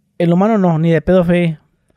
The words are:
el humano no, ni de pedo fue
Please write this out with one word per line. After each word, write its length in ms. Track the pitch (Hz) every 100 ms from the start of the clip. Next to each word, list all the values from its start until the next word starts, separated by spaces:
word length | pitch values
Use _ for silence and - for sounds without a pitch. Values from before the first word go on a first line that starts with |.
| _ -
el 120 | 170
humano 260 | 175 208 220
no, 220 | 180 160
ni 100 | 165
de 100 | 160
pedo 240 | 160 185 175
fue 320 | 180 170 156 _ _ _